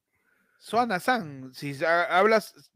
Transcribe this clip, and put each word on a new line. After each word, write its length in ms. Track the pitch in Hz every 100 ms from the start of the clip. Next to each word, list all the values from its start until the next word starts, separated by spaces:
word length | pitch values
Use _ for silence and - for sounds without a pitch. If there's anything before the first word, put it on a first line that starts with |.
| _ _ _ _ _ _
Swan 340 | - 220 240
Hassan. 580 | 180 - 240 156 135 131
Si 280 | 131 147 139
ha-, 340 | 165 170 165 175
hablas, 520 | 214 220 - - _